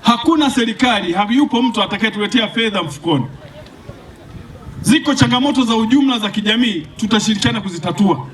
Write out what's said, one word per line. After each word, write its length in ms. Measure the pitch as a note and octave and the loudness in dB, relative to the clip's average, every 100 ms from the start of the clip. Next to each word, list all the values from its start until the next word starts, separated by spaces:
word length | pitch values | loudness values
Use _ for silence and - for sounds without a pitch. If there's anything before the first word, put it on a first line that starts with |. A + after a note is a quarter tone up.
Hakuna 480 | - A#3 - D#4+ C#4+ | 2 2 2 4 2
serikali, 600 | C4 A#3 A3 B3+ A3 F#3 | 2 -2 0 0 0 -2
hayupo 500 | F3 G#3 B3 D4 A#3 | -2 2 2 2 2
mtu 200 | B3+ G#3+ | 2 0
atakayetuletea 680 | F#3+ G3+ A3 G#3 G#3 A#3+ A3 | -2 0 -2 0 0 0 0
fedha 340 | A3+ A3+ G3 | -2 -2 -2
mfukoni. 420 | D#3+ - E3 D3 A2+ - - - - - - - - - - - - - - - | -6 -6 0 0 -2 -10 -18 -20 -20 -20 -20 -20 -20 -20 -20 -18 -18 -18 -16 -6
Ziko 320 | - D4+ E4 | 2 2 2
changamoto 500 | C#4 A#3+ A#3+ C#4+ C4 | 2 2 2 2 2
za 120 | A#3 A3+ | 2 2
ujumla 420 | A3 C4+ C#4 A#3+ | 4 4 4 0
za 120 | G#3 | -2
kijamii, 560 | G3+ G3+ A3+ B3 F3+ D3+ - | -2 0 2 2 0 -8 -6
tutashirikiana 640 | G#3+ G#3+ G#3 G#3 A#3+ A3+ | 0 0 2 0 0 -2
kuzitatua. 680 | F#3+ E3+ E3+ D#3+ G3+ C#3 - | -6 -6 -6 2 2 2 -4